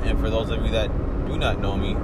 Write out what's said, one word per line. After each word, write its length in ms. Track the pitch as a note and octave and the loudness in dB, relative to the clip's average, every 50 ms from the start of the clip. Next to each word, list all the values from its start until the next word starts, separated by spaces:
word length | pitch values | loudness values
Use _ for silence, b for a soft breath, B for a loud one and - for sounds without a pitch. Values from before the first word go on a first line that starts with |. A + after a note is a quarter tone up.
| - | 0
and 160 | A2+ G#2+ G2+ | 2 2 2
for 100 | - G#2 | 2 2
those 200 | A2 A2+ A2+ - | 0 0 0 0
of 120 | - A2+ A2 | -2 0 0
you 60 | A2 | 0
that 180 | A2+ A2+ G#2+ G#2 - - - - - - - | 2 2 0 0 0 -2 -2 -2 -2 -2 -2
do 100 | - - | -2 -2
not 220 | - - B2+ A#2+ - | 0 0 0 0 0
know 180 | - B2+ B2 | 0 0 0
me 200 | - F#2 - - - | 0 0 0 0 -2